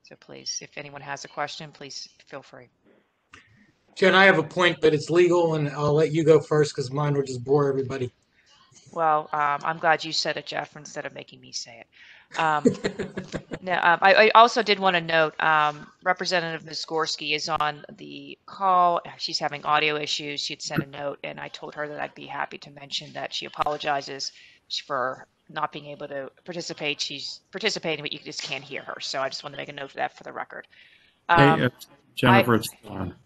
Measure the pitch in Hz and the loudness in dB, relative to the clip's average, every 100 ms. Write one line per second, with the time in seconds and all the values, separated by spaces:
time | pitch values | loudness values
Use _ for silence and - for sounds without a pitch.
0 | _ - - 139 139 - 147 - 143 143 | _ -20 -20 -14 -10 -10 -12 -14 -14 -14
1 | 143 139 - - 147 - 160 - 143 - | -12 -12 -12 -8 -8 -8 -16 -16 -16 -16
2 | - _ _ 143 - 135 123 _ _ _ | -18 _ _ -18 -18 -20 -20 _ _ _
3 | _ _ _ - _ _ _ _ _ - | _ _ _ -20 _ _ _ _ _ 2
4 | 190 185 196 185 156 180 175 170 156 151 | 4 8 8 6 2 2 2 4 4 4
5 | - 170 180 175 165 156 143 139 147 147 | 2 4 6 6 4 2 -2 0 2 4
6 | 165 151 151 156 147 151 147 - 123 135 | 2 4 6 6 6 2 2 -2 -6 -2
7 | 147 139 135 127 120 143 139 135 123 135 | 0 0 -2 -6 2 2 4 0 -4 -6
8 | 123 _ _ _ _ _ _ - _ 170 | -6 _ _ _ _ _ _ -20 _ -2
9 | 160 151 156 156 143 143 156 165 170 156 | 2 2 0 -2 0 0 -4 0 2 2
10 | 160 156 165 151 - 147 143 156 147 151 | 0 -4 -2 -6 -6 -8 -8 -14 -14 -12
11 | 139 135 135 131 127 - - 117 - _ | -12 -14 -18 -20 -14 -14 -14 -20 -20 _
12 | - - _ - 160 151 147 - 202 - | -20 -20 _ -2 0 2 0 0 -8 -6
13 | 190 - - - - - 185 175 175 170 | -10 -10 -12 -12 -12 -12 -4 2 4 6
14 | 196 185 220 220 240 247 202 196 190 175 | 6 8 8 8 6 6 0 2 2 2
15 | 165 165 156 - 160 156 151 147 156 _ | 2 2 2 0 2 2 2 -2 -16 _
16 | 185 180 185 180 165 160 156 151 - 160 | -2 -2 0 -2 -2 -8 -10 -12 -6 -4
17 | 160 - 151 151 170 156 151 147 - - | -4 -4 -4 -4 -2 -2 -2 -4 -16 -18
18 | 147 143 143 - - - 196 180 175 170 | -16 -16 -16 -20 -20 -4 2 4 4 2
19 | - - - 160 156 147 151 151 151 151 | -4 -12 -6 -4 -4 -4 0 2 2 0
20 | 147 - 147 143 - 147 - 151 139 143 | -4 -6 -6 -8 -8 -10 -6 -4 -6 -8
21 | 143 143 151 147 147 - 151 151 147 147 | -8 -8 -12 -12 -14 -14 -14 -10 -10 -8
22 | 143 - 143 143 143 156 156 143 139 - | -10 -10 -14 -12 -12 -16 -18 -20 -12 -12
23 | 147 135 135 - 143 - 147 147 156 139 | -12 -12 -10 -10 -12 -6 -6 -4 -4 -4
24 | 139 139 - - - _ _ - - 139 | -6 -10 -12 -12 -20 _ _ -10 -6 -4
25 | 127 127 - _ _ 156 151 156 143 143 | -4 -6 -16 _ _ -6 -6 -8 -16 -14
26 | 143 139 135 _ - 175 160 165 151 147 | -10 -10 -10 _ -12 -10 -10 -6 -6 -4
27 | - 143 - - _ 190 220 170 165 151 | -6 -8 -12 -16 _ -6 -4 -4 -4 -4
28 | 147 147 - - - 139 139 135 - - | -6 -10 -12 -12 -10 -10 -10 -14 -12 -12
29 | - 143 135 - 151 139 143 143 139 - | -8 -6 -6 -8 -12 -14 -14 -12 -14 -6
30 | 135 - 143 120 - - - - - _ | -8 -8 -16 -12 -12 -14 -18 -20 -20 _
31 | _ _ - 170 143 160 127 - - _ | _ _ 2 6 6 6 0 -2 -20 _
32 | _ - 123 123 123 110 - - 104 98 | _ 2 6 6 6 2 0 -12 -14 -8
33 | 90 - | -8 -10